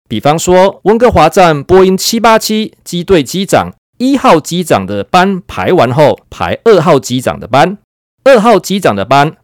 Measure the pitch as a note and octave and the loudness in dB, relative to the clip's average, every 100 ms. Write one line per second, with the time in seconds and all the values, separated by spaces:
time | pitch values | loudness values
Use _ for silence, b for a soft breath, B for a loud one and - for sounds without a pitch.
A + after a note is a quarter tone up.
0 | _ G#2+ C#3+ D#3+ - F3+ F#3+ - F3+ A3+ | _ -4 -2 -2 0 2 2 0 -2 2
1 | A#3+ F3 D#3 - F3+ D3+ C#3 F#3 F#3+ F#3 | 2 2 2 2 2 0 0 2 2 0
2 | - A3+ A3+ A3+ - G#3+ G#3+ - - F3 | -4 -2 0 0 0 -4 -6 -12 -12 -10
3 | E3+ F#3 C#3 F3+ G3 C3+ F2 - _ _ | 0 0 0 -6 -2 -2 -2 -8 _ _
4 | B3+ C#4 B3 E3+ - E3+ E3+ B2 F#2+ G2+ | -2 0 2 0 0 -6 -2 -2 -2 -8
5 | G2 F3+ F#3+ F#3+ - - D#3 F3 B2 C3 | -2 0 0 -4 -10 -8 -2 0 0 2
6 | C#3+ G2+ _ - E2+ G2+ - G3 D#3 C#3+ | 0 0 _ -8 -6 -2 0 2 2 0
7 | - B2+ A2+ D2+ - C3 E3+ G3+ _ _ | -2 -6 -6 -8 -4 0 0 -4 _ _
8 | _ _ - C4 G#3+ G3+ - G3 E3 G2+ | _ _ 2 2 2 0 -2 -4 -2 -2
9 | G2 C#3 D3 - | 0 0 0 -4